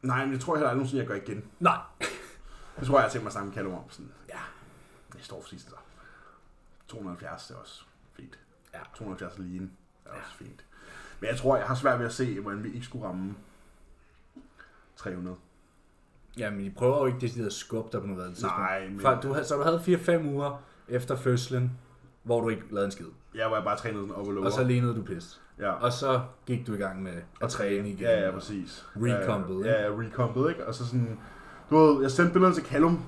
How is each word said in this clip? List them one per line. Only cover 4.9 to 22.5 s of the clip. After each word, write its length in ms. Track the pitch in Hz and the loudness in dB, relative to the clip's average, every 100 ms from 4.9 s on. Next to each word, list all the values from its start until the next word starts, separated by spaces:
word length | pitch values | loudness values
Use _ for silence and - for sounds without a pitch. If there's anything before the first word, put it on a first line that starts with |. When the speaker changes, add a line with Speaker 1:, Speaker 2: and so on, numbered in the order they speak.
| - - | -20 -20
Speaker 1:
næste 180 | - - | -20 -16
off-season 360 | 92 - - - | -16 -14 -18 -18
så. 60 | - - - - - - - - - - - - | -20 -20 -20 -20 -20 -20 -20 -20 -20 -20 -20 -18
To 80 | 113 | -12
hundrede 180 | 98 | -10
og 60 | 87 | -10
halvfjerds 300 | - 78 - | -12 -12 -14
er 40 | - | -18
også 260 | - - - _ - - | -18 -20 -20 _ -20 -20
fint. 220 | - - _ _ _ | -20 -20 _ _ _
Speaker 2:
Ja. 40 | 82 | -18
Speaker 1:
To 260 | - - | -16 -14
hundrede 20 | 110 | -10
og 40 | |
halvfjerds 280 | 92 87 92 | -8 -10 -10
er 40 | |
lige 180 | 90 92 | -10 -8
en 120 | 95 - _ _ | -10 -14 _ _
det 60 | - | -18
er 40 | - | -16
også 120 | - - | -16 -16
fint. 260 | - - - - - - - - | -18 -20 -20 -20 -20 -20 -18 -8
Men 100 | 107 | -4
jeg 80 | 127 | 0
tror, 180 | 123 127 | 2 2
jeg 100 | 104 | 2
har 80 | |
svært 240 | 131 135 123 | 2 2 2
ved 80 | 120 | 0
at 60 | |
se, 280 | 117 127 98 | -2 -2 -2
hvordan 240 | 101 101 | -6 -6
vi 80 | 107 | -6
ikke 120 | 120 123 | -8 -10
skulle 200 | 117 104 | -10 -8
ramme 280 | 92 95 101 - - - - - - _ _ - - - - - - - - | -6 -6 -10 -16 -20 -20 -20 -20 -20 _ _ -20 -20 -20 -20 -20 -20 -20 -12
tre 180 | - | -8
hundrede. 220 | 90 90 90 - _ _ _ _ _ _ _ - - | -6 -8 -10 -16 _ _ _ _ _ _ _ -20 -8
Speaker 2:
Jamen, 220 | 107 101 | -6 -4
I 100 | 98 | -8
prøver 280 | - 123 143 | 0 2 4
jo 80 | 131 | 2
ikke 140 | 127 | 0
decideret 260 | 123 117 107 | -4 -2 -6
at 60 | |
skubbe 360 | - - 113 110 | -6 -6 -6 -4
dig 80 | 107 | -6
på 60 | 98 | -6
noget 200 | 92 90 | -6 -8
tidspunkt. 240 | 87 107 87 | -6 -4 -2
Speaker 1:
Nej, 300 | 92 95 95 | -2 -4 -6
men 120 | 101 | 0
Speaker 2:
Fra, 200 | 135 127 | 2 2
du 120 | 135 | 0
havde, 120 | 139 - | -2 0
så 100 | 143 | 2
du 60 | |
havde 180 | 147 170 | 2 2
fire-fem 440 | 170 175 170 170 151 | 4 2 4 2 2
uger 340 | 139 143 139 - - - | -2 -2 -4 -14 -20 -4
efter 280 | 123 123 127 | -2 0 0
fødslen, 640 | 127 123 - 127 127 127 - - - _ | 2 2 2 0 0 -2 -14 -20 -20 _
hvor 180 | 113 117 | 0 2
du 80 | |
ikke 140 | 113 | 2